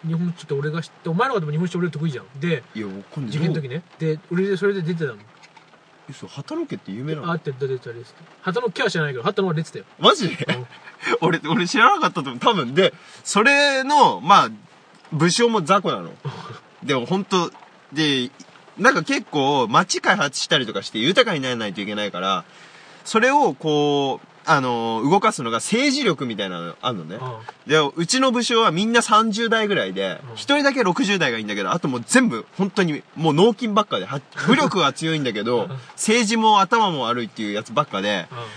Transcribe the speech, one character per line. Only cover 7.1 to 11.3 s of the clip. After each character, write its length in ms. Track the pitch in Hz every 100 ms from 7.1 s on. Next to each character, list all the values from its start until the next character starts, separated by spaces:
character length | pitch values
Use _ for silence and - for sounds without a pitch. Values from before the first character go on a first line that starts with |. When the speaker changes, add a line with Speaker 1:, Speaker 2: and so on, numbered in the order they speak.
Speaker 2:
な 60 | 156
の？ 80 | 165
Speaker 1:
あ 60 | 165
っ 20 |
て、 140 | -
出 160 | 127 135
て 100 | 131
た 140 | 123
り 120 | 117
し 40 | 117
て。 60 | - - -
旗 200 | - 185
野 80 | 254
家 120 | -
は 80 | 247
知 80 | 175
ら 60 |
な 60 | 151
い 20 |
け 60 | 127
ど、 40 |
旗 200 | 143 208
野 60 | 190
は 60 |
出 80 | 160
て 80 | 160
た 80 | -
よ。 60 | - -
Speaker 2:
マ 140 | 202 381
ジ 120 | 185
で？ 180 | - -
Speaker 1:
う 120 | 123
ん。 80 | 127 - - - - -
Speaker 2:
<laughs> 60 |
俺、 120 | 165